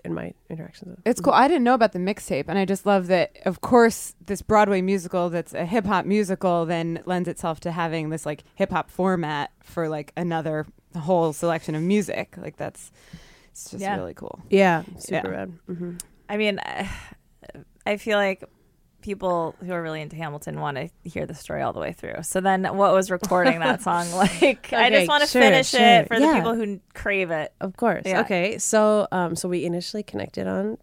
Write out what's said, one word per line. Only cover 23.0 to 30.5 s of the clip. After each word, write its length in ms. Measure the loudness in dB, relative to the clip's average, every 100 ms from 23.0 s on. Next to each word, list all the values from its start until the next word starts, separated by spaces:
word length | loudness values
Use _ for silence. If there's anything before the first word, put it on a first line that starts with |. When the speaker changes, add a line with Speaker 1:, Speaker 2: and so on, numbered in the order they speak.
| 2
Speaker 3:
recording 480 | -4 0 2 4 2
that 220 | 0 -2
Speaker 1:
<laughs> 60 | 0
Speaker 3:
song 220 | -2 -2
like? 600 | 2 2 4 2 2 -2
I 160 | 2 4
just 140 | 4
Speaker 1:
Okay, 40 | 4
Speaker 3:
wanna 200 | 4 4
Speaker 1:
sure, 160 | 6
Speaker 3:
finish 260 | 6 6 4
Speaker 1:
sure. 120 | 6
Speaker 3:
it 260 | 8 8 6
for 100 | 2
the 60 |
Speaker 1:
Yeah. 100 | 4 4
Speaker 3:
people 180 | 2
who 260 | -2 -4 -6 _
crave 360 | -8 -4 -2 -2
it. 220 | -2 -4 -8
Speaker 1:
Of 160 | -10 -2
course. 280 | 0 0 0
Speaker 3:
Yeah. 160 | 0
Speaker 1:
Okay. 340 | 0 0 0 -2
So, 500 | 0 4 4 4 2
um, 240 | 0 -2 -4
so 140 | -4
we 160 | -4 -2
initially 360 | -4 -6 -10
connected 440 | -8 -8 -8 -6
on 320 | -4